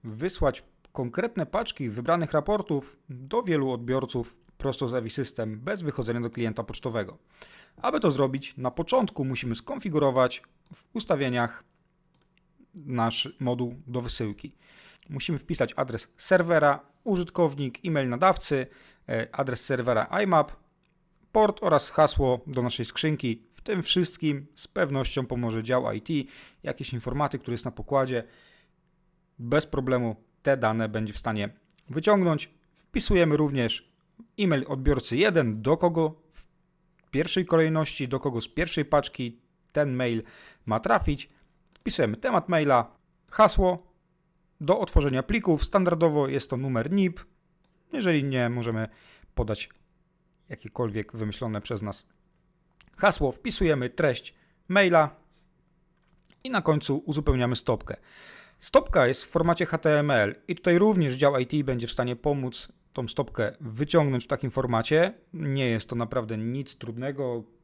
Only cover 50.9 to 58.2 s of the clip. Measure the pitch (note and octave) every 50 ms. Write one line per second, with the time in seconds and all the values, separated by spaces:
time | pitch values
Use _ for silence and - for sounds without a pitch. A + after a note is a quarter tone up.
50.9 | G2+ A2 G#2 - - A2 A2 G#2+ G2+ - B2+ A2+ G#2+ G#2 - - A#2+ G2+ G#2 G#2
51.9 | G2 - - _ _ _ _ _ _ _ _ _ _ _ _ _ _ _ - _
52.9 | _ - - G3+ - - D3+ C3 - - _ - - - F#3+ E3 D3+ C3+ B2 B2
53.9 | - - D#3+ C#3+ B2 - - - _ _ _ _ _ _ _ - F3+ G3+ G3 F3+
54.9 | F3 D#3+ D#3 C#3+ - - _ _ _ _ _ _ _ _ _ _ _ _ _ _
55.9 | _ _ _ _ _ _ _ _ _ _ _ B3+ B3+ G3+ D#3 D#3 D#3 D3 - -
56.9 | C#3 D3+ - - D3 D3+ D3 D3+ C3+ B2+ B2 A#2+ B2 - - - A#2 - - -
57.9 | - - _ - - -